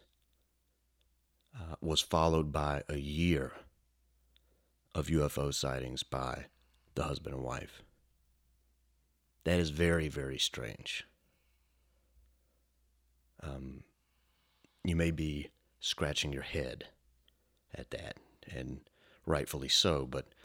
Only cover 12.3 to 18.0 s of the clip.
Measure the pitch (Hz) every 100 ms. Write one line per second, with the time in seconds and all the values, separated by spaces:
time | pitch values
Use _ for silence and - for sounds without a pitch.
12.3 | _ _ _ _ _ _ _ _ _ _
13.3 | - 78 67 65 67 - _ _ _ _
14.3 | _ _ _ _ _ 92 82 85 80 78
15.3 | 73 - _ _ _ - - 73 73 76
16.3 | 67 65 80 65 - - _ _ _ _
17.3 | _ _ _ _ - - 64